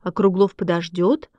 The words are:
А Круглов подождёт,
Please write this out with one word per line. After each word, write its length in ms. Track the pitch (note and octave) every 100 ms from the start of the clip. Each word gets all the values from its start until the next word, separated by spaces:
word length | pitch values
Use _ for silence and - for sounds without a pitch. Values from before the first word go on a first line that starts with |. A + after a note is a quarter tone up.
А 100 | -
Круглов 440 | E3+ G3 F#3 G3 -
подождёт, 720 | F3 E3+ E3+ F3 F3+ D4+ -